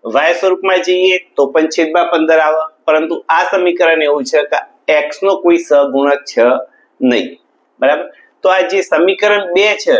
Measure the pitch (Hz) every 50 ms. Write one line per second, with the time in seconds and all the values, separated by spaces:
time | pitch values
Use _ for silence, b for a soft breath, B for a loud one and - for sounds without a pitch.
0 | - 113 110 135 151 165 175 175 190 190 185 180 180 190 185 180 180 175 180 180
1 | 185 185 185 180 - _ _ - 139 135 135 160 156 156 156 - 165 156 160 175
2 | 170 - 175 160 156 160 160 160 156 151 156 160 160 - _ _ _ - 156 156
3 | 156 160 170 156 - - 160 165 185 180 - 190 180 180 175 175 180 165 165 160
4 | 156 147 147 147 135 131 - 151 143 147 151 143 - - _ _ _ - 156 151
5 | 147 147 - - - 196 196 - 185 175 170 165 170 - 147 143 143 139 127 135
6 | 139 143 143 143 - - - 120 117 123 127 135 - b b b b b b _
7 | 123 127 123 113 - - - _ _ _ _ _ _ _ _ _ 127 135 147 156
8 | 175 - b b b b b _ _ - - 190 185 180 180 196 175 - - 156
9 | 165 185 190 190 208 208 208 202 196 180 175 185 202 214 202 202 - 180 143